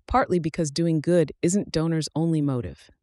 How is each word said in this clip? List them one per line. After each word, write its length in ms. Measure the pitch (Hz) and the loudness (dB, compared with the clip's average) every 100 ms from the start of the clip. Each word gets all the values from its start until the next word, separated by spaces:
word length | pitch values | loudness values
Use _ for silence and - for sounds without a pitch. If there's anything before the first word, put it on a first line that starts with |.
| - | -2
Partly 320 | 247 - 180 | 0 2 0
because 320 | 156 - 156 | -2 -2 -4
doing 300 | 139 170 160 | 0 0 0
good 320 | 143 175 151 - | 2 2 2 0
isn't 320 | 170 202 - | 0 0 0
donors' 380 | 165 160 165 147 | -2 0 -2 -2
only 280 | 156 165 156 | -2 0 2
motive. 480 | 143 127 117 - - _ | 0 -2 -6 -12 -20 _